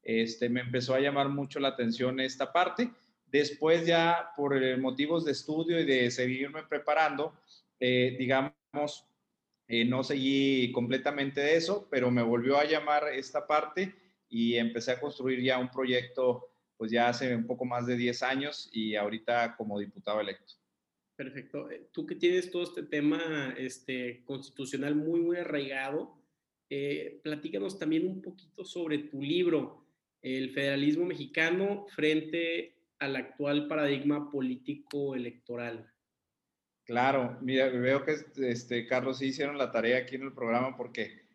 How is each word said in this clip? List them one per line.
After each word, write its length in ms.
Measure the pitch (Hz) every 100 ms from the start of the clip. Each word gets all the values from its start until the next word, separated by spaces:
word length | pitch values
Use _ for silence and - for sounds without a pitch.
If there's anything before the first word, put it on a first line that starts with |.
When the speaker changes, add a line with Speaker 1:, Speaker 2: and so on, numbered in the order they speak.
Speaker 1:
este, 440 | - 113 113 - 120
me 140 | 120
empezó 320 | 123 127 120
a 80 | 131
llamar 260 | 143 143 139
mucho 320 | 139 139 151
la 100 | 139
atención 520 | 131 120 117 127 131
esta 320 | 131 - 135
parte. 380 | 170 180 - 240 - _ _ _
Después 600 | 139 143 - 156 170 165
ya 440 | 170 165 170 - -
por, 240 | 143 135
eh, 160 | 131 127
motivos 480 | 131 127 147 165 151
de 80 |
estudio 480 | 131 - 156 165 170
y 40 | 143
de 240 | 131 123
seguirme 520 | 123 127 127 139 151
preparando, 720 | 151 147 151 151 156 139 160 - _ - _ _
eh, 380 | 127 123 127 127
digamos, 360 | 127 135 139 - _ 147 147 - _ _ _ _ _ _ _
eh, 160 | 117
no 220 | 117 127 127
seguí 680 | 143 131 135 139 131 123
completamente 720 | 127 117 131 139 143 139 139
de 160 | 143 165
eso, 320 | 165 202 -
pero 180 | 139 123
me 120 | 123
volvió 360 | 117 120 123 139
a 80 | 151
llamar 440 | 156 147 147 151
esta 320 | 131 131 151 147
parte 480 | 151 151 - 190 - _ _ _
y 260 | 117 117 120
empecé 360 | 117 117 113
a 80 | 123
construir 420 | 147 - 127 127
ya 160 | 127 127
un 120 | 127
proyecto, 800 | 131 131 123 123 - 127 120 - _ _ _
pues 120 | 110
ya 200 | 117 120
hace 260 | 120 131 120
un 100 | 113
poco 200 | 123 127
más 200 | 123 120
de 120 | 123
diez 260 | 120 120
años 460 | 131 135 143 143 -
y 240 | 113 110 104
ahorita 640 | 104 110 113 120 117 117
como 200 | 107 101
diputado 440 | 101 98 104 107
electo. 320 | 101 92 _ - _ _ _ _ _ _
Speaker 2:
Perfecto. 520 | 131 135 - 147 147
Eh, 200 | - -
tú 140 | - 156
que 100 | 180
tienes 340 | 175 180 180
todo 140 | 180
este 200 | 175 -
tema, 720 | 147 151 147 160 165 156 135 127
este, 680 | 131 - - 127 123 120
constitucional 720 | - 135 139 - 135 139 143 147
muy, 240 | 156 170
muy 160 | 170 175
arraigado, 800 | 165 147 135 135 135 147 233 - _ _ _ _ _
eh, 500 | 139 139 147 160 -
platícanos 540 | 156 151 165 196 196 -
también 300 | 156 160 185
un 140 | 190
poquito 420 | - - - -
sobre 360 | - 175 165 147
tu 220 | 147 139
libro, 600 | 139 175 175 156 123 - _ _ _ _
El 300 | 127 131 131
federalismo 560 | 135 139 139 143 151 175
mexicano 800 | 151 135 - 165 180 196 202 - -
frente 800 | 151 156 156 170 165 170 - _ _ _
al 180 | 139 135
actual 520 | 123 - 143 147 147
paradigma 640 | 156 143 139 143 147 147
político 840 | 143 131 127 - 147 - 143 139 131
electoral. 760 | 120 120 - 120 120 113 113 _ _ _ _ _ _ _ _ _ -
Speaker 1:
Claro, 520 | 120 131 135 123 120
mira, 280 | 127 131 131
veo 340 | 127 123 139
que, 120 | 139 151 - -
este, 500 | 127 117 - 120 117
Carlos, 320 | 127 131 127
sí 80 | 135
hicieron 320 | 131 143 143
la 120 | 123
tarea 280 | 117 113 127
aquí 160 | 123 131
en 80 |
el 100 | 135
programa 420 | 131 117 117 131 127
porque 460 | 113 - 104 - _